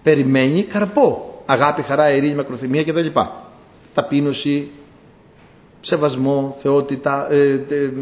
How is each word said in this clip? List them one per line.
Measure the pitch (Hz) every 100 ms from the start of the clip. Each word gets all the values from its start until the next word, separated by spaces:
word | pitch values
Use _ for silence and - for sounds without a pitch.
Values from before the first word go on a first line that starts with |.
περιμένει | 160 143 131 135 131 170
καρπό. | 202 208 202 294 226 - - - -
Αγάπη, | 127 143 -
χαρά, | 139 143 151
ειρήνη, | 139 147
μακροθυμία | 143 135 123 131 143
κτλ. | 156 160 160 135 107 - - - - - -
Ταπείνωση, | - - 143 143 - 143 143 143 - - - - _ _ _ - - _ _
σεβασμό, | - 165 147 127 135 139 139 135
θεότητα, | 139 143 143 139 143 139 135
ε, | 147 143 135 135
ε, | 147 139 131